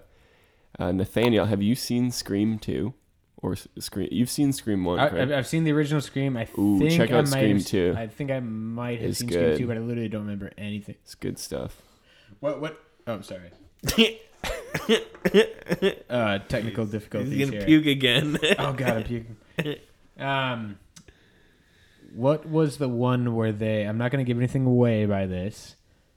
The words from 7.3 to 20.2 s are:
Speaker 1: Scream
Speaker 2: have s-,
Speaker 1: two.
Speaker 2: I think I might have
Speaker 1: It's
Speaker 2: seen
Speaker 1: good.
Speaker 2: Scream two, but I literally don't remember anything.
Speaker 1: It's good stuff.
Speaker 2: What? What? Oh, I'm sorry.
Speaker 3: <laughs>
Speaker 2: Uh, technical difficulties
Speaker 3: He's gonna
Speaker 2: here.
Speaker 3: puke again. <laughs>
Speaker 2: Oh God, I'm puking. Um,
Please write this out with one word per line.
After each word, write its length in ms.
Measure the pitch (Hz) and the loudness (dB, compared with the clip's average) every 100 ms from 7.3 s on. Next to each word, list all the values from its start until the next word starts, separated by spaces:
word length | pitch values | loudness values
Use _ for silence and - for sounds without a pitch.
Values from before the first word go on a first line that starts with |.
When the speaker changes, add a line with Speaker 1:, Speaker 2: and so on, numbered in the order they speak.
Speaker 1:
Scream 260 | - 107 101 | 2 4 2
Speaker 2:
have 80 | |
s-, 60 | 87 | 2
Speaker 1:
two. 240 | 101 87 92 | 2 2 0
Speaker 2:
I 100 | 113 | -4
think 220 | - 139 | -8 -4
I 80 | 131 | -4
might 600 | 120 110 110 113 120 120 | -4 -6 -6 -6 -6 -4
have 100 | 113 | -4
Speaker 1:
It's 100 | 98 | -4
Speaker 2:
seen 80 | 120 | -2
Speaker 1:
good. 260 | - - | 2 2
Speaker 2:
Scream 40 | 78 | 2
two, 80 | 120 | 0
but 80 | 113 | -4
I 40 | |
literally 280 | 117 120 113 | -4 -4 -4
don't 140 | 107 | -4
remember 280 | 104 101 98 - | -6 -8 -10 -10
anything. 380 | 104 104 - - | -8 -8 -10 -16
Speaker 1:
It's 100 | - | -18
good 240 | - 98 87 | -10 -8 -8
stuff. 420 | - 67 64 - _ _ _ _ _ 98 | -8 -8 -8 -12 _ _ _ _ _ -8
Speaker 2:
What? 200 | 147 135 | -6 -4
What? 220 | 151 156 - _ - | -8 -10 -20 _ -10
Oh, 80 | |
I'm 80 | 107 | -10
sorry. 280 | 101 95 90 - - _ 139 - | -10 -14 -16 -20 -20 _ -4 2
Speaker 3:
<laughs> 240 | 220 - - - - - - 587 - 220 - - 180 196 220 - - 165 190 - - | 2 2 -18 -12 -8 -8 -8 -6 0 0 0 -4 2 4 4 0 -6 0 0 -2 -4
Speaker 2:
Uh, 280 | 123 110 98 - | -2 0 0 -2
technical 360 | 127 113 101 | -4 -4 -4
difficulties 480 | 110 107 - 107 127 | -4 -4 -6 -6 -2
Speaker 3:
He's 140 | 139 139 | 0 -2
gonna 80 | 107 | 0
Speaker 2:
here. 80 | 98 | 6
Speaker 3:
puke 200 | 156 151 | 6 6
again. 520 | 139 127 120 151 147 - | 2 4 4 2 0 0
<laughs> 100 | - | 0
Speaker 2:
Oh 140 | 139 | -2
God, 140 | 131 123 113 | -2 -2 -2
I'm 60 | |
puking. 320 | 107 120 113 110 _ - 151 143 - _ _ | -4 -8 -10 -18 _ -8 -6 -8 -14 _ _
Um, 600 | - | -10